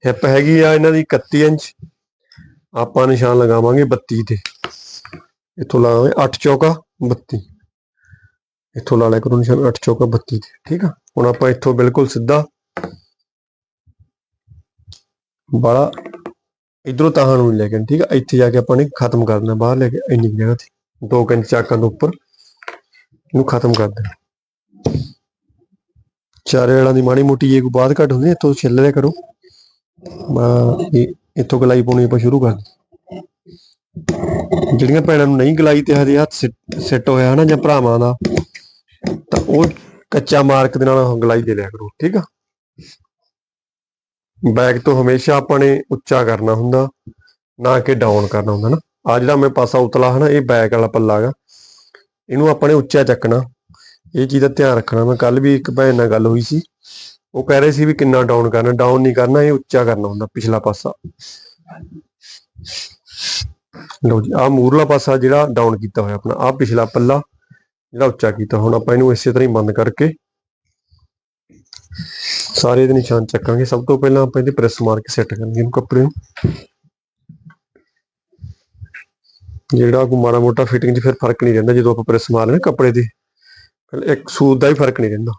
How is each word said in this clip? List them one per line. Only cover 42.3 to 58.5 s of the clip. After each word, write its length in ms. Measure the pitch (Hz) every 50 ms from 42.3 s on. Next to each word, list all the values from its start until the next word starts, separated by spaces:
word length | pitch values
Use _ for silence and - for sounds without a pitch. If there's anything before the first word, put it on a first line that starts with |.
| _ _ _ _ _ _ _ _ _ - - - - _ _ _ _ _ _ _ _ _ _ _ _ _ _ _ _ _ _ _ _ _ _ _ _ _ _ _ _ _
ਬੈਕ 360 | - - 110 120 123 123 123 123 -
ਤੋਂ 180 | 151 139 131
ਹਮੇਸ਼ਾ 340 | 127 123 127 127 131 - 147 143
ਆਪਾਂ 220 | 139 - 147 139
ਨੇ 220 | 139 139 139 135 - _
ਉੱਚਾ 320 | 135 131 _ - 143 131 123
ਕਰਨਾ 300 | 113 113 107 107 110 110
ਹੁੰਦਾ, 340 | 110 117 123 127 131 135 131 _ _ _ - 113 _ _ _ _ _ _ _ _ -
ਨਾ 200 | 120 127 127 127
ਕਿ 160 | 123 - 135
ਡਾਊਨ 320 | 117 123 113 104 104 104 98
ਕਰਨਾ 240 | - 104 101 107
ਹੁੰਦਾ 180 | 104 101 104 113
ਨਾ। 80 | 139 156 - _ _ _ _ -
ਆ 120 | 117 120
ਜਿਹੜਾ 160 | 127 123 147
ਮੈਂ 140 | 143 139 135
ਪਾਸਾ 280 | - 139 123 117 - 131
ਉਤਲਾ 320 | 127 117 - - 127 127
ਹਨਾ, 160 | 127 135 151 147
ਇਹ 120 | 143 147 135
ਬੈਕ 300 | 123 127 117 113 110 120
ਵਾਲਾ 140 | 117 113 110
ਪੱਲਾ 340 | - 117 113 107 107 107
ਗਾ, 100 | 110 127 139 _ _ _ _ - - - _ _ _ _ _ - _ _ _ _ _ -
ਇਹਨੂੰ 200 | 127 135 151 156
ਆਪਾਂ 180 | 147 143 - 147
ਨੇ 40 | 151
ਉੱਚਾ 280 | 147 127 - - 151 139
ਚੱਕਣਾ। 380 | 139 120 - - - 117 123 127 120 _ _ _ _ _ _ _ - _ _ _ - -
ਇਹ 120 | 123 131 135
ਚੀਜ਼ 140 | 139 139 135
ਦਾ 40 | 139
ਧਿਆਨ 280 | 139 - 143 135 127 117
ਰੱਖਣਾ। 260 | 110 - - 113 117
ਮੈਂ 100 | 120 127
ਕੱਲ੍ਹ 260 | 117 123 120 120 135
ਵੀ 120 | 135 143 139
ਇੱਕ 160 | 135 135 -
ਭੈਣ 240 | 123 135 135 131 127
ਨਾਲ 140 | 120 120 113
ਗੱਲ 160 | 104 110 110 113
ਹੋਈ 140 | 113 120
ਸੀ, 200 | 117 - 151 156 - _ _ _ _ - - - - - - _ _ _ _
ਉਹ 80 | 131 131
ਕਹਿ 140 | 131 143 135
ਰਹੇ 100 | 143 151
ਸੀ 140 | 147 139 151
ਵੀ 80 | 156 151
ਕਿੰਨਾ 280 | 147 147 135 131 131 127
ਡਾਊਨ 260 | 120 123 120 117
ਕਰਨਾ। 220 | 117